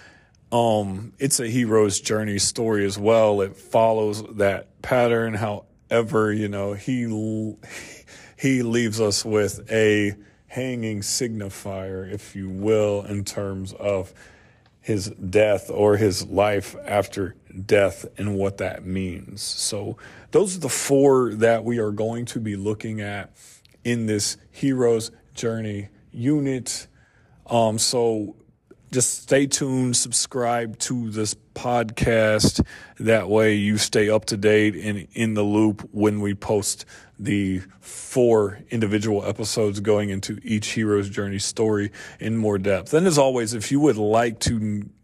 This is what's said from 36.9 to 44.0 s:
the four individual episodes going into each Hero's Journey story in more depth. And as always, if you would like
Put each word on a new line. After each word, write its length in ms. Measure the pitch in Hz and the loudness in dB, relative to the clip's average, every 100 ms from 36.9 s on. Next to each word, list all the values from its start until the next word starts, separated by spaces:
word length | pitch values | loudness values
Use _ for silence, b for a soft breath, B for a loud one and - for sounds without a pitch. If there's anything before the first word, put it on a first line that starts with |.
| B B - | B B -10
the 420 | 101 101 98 92 - - | -4 -2 0 -2 -6 -18
four 800 | - - - 131 120 110 101 98 - | -18 -16 -4 2 4 6 2 -2 -6
individual 560 | 120 107 104 110 101 98 | -2 0 0 0 -2 -2
episodes 540 | 104 110 - 104 101 | -4 -4 -2 -2 0
going 300 | 104 104 104 | 2 2 2
into 300 | 95 - 107 | -4 -6 -10
each 240 | - 107 107 | -4 -4 -2
Hero's 420 | - 110 104 101 | -2 0 0 0
Journey 300 | 101 101 98 | -6 -6 -6
story 520 | - - 110 104 101 B B B | -6 -2 0 0 -2 B B B
in 180 | 110 113 | -4 -2
more 220 | 107 101 | 0 0
depth. 340 | 98 95 92 | 0 0 2
And 140 | 156 190 | 2 4
as 100 | 143 | 4
always, 360 | 135 127 110 | 4 2 -2
if 180 | 117 - | -4 -2
you 80 | 139 | 2
would 180 | 147 | 4
like 420 | 107 | 4